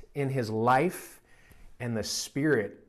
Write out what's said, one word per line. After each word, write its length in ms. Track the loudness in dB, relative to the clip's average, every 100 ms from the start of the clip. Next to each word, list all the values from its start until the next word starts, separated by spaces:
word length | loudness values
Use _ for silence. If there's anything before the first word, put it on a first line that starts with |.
| -6
in 140 | -4 -2
his 220 | -2 -2
life, 720 | 0 4 4 4 -2 -14 -20 _ -20 -20 -20 -20 -10
and 160 | -4 -2
the 80 |
Spirit 800 | -2 -4 -6 -2 2 2 2 -6